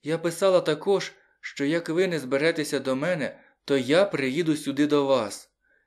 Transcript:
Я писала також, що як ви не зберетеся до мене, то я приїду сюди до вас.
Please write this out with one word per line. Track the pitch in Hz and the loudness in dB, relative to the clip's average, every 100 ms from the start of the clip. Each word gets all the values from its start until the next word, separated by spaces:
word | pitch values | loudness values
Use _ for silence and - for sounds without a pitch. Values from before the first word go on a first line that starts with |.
Я | 139 160 | -4 -2
писала | 170 160 196 180 | -4 0 4 4
також, | 170 151 - 190 - - _ _ | 2 -2 0 0 -2 -14 _ _
що | - - 143 | -16 -4 -2
як | 170 165 | -2 -2
ви | 160 185 | 0 0
не | 165 | -2
зберетеся | 127 139 160 160 143 139 | -2 0 0 0 -2 -4
до | 131 131 | -2 -2
мене, | 160 175 120 - _ _ - | -2 -2 -4 -8 _ _ -2
то | 143 | 0
я | 123 160 196 | 4 4 4
приїду | 143 131 143 160 147 | 0 -2 -2 -2 -2
сюди | 139 139 147 | -4 0 2
до | 147 139 | 2 2
вас. | 131 104 - - _ _ _ | 2 0 -8 -18 _ _ _